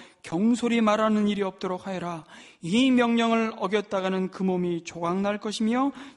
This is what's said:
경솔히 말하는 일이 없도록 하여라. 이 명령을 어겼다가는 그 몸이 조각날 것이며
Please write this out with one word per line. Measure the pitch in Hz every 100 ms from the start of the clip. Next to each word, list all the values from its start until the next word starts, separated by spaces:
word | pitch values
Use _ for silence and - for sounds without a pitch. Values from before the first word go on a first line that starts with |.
| - _
경솔히 | - 165 220 240 233 233
말하는 | 214 214 220 214 208
일이 | 202
없도록 | 190 190 185 180 196
하여라. | 185 175 165 151 - - -
이 | 165 220 269
명령을 | 247 233 233 233 226 220 226
어겼다가는 | 185 208 202 196 185 190 185
그 | 190
몸이 | 190 180 175 170
조각날 | 170 170 170 190 202 208
것이며 | 220 202 220 247 277 - -